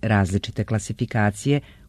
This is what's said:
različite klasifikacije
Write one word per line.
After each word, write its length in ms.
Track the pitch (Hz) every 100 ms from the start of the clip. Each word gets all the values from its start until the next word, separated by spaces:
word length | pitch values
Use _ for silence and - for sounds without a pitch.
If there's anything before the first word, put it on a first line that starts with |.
različite 640 | 110 107 95 95 - -
klasifikacije 960 | 104 110 - 107 123 113 104 104 139 143 - -